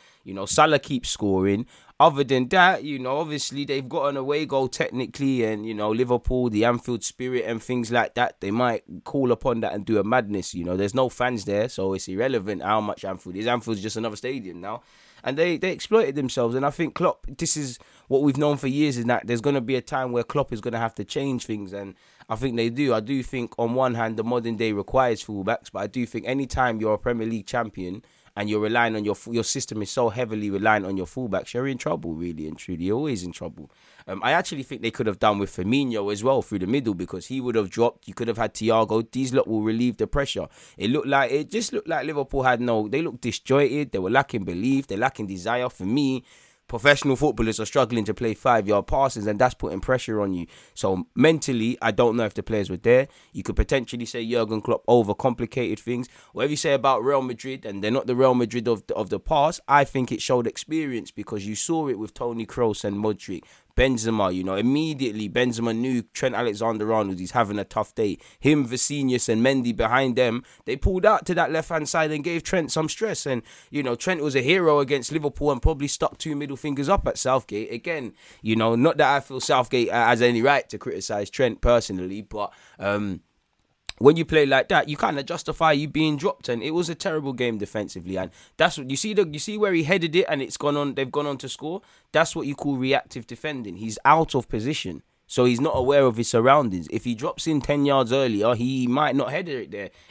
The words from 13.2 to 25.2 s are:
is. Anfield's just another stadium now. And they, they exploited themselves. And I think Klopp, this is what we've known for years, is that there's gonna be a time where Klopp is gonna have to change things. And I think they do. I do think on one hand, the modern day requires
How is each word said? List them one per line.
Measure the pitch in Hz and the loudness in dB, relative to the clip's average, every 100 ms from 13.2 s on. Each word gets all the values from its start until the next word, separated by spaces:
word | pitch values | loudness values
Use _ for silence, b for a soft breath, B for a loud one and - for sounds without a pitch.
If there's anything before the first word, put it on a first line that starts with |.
| 90 92 | -10 -6
is. | 113 | -2
Anfield's | 123 113 104 | -2 -2 -6
just | 107 110 | -6 -6
another | 113 107 | -6 -6
stadium | 123 135 92 85 | -8 -8 -10 -12
now. | 98 117 b b b b | -12 -12 b b b b
And | - 139 | -4 0
they, | 175 156 | 0 0
they | 185 | -2
exploited | - - 220 160 143 | -4 2 2 2 0
themselves. | 127 131 117 | -2 0 0
And | 127 143 | 0 -2
I | |
think | 143 160 | -2 -4
Klopp, | - 175 - - 139 | 0 -2 -2 -8 -6
this | 165 151 | -4 -2
is | 135 120 b b b | -4 -10 b b b
what | 135 | 2
we've | 147 131 | 4 4
known | 147 143 | 2 2
for | 139 | 0
years, | 139 151 120 | 2 0 0
is | 117 | 0
that | 120 104 | 0 0
there's | 120 | 0
gonna | 143 139 | 2 0
be | 117 127 | 0 -4
a | |
time | - 139 127 | -2 -6 -2
where | 120 | -2
Klopp | 117 147 135 | -2 -2 -2
is | 113 | -4
gonna | 120 113 | -4 -2
have | 113 - | -4 -4
to | 104 | -6
change | 147 139 123 - | -4 -2 -2 -4
things. | 107 95 | -8 -8
And | 101 98 - b b b | -10 -12 -16 b b b
I | 110 | -4
think | 135 117 | -2 0
they | 117 | -2
do. | 123 139 | 0 2
I | 110 | 2
do | 107 135 | 0 -4
think | 120 131 117 - | -4 -6 -6 -2
on | 117 | -2
one | 127 127 117 | 2 0 0
hand, | 113 113 | -2 -2
the | |
modern | 113 123 117 110 | -2 -2 -2 -2
day | 110 | -2
requires | 101 95 131 123 110 | -2 0 2 2 0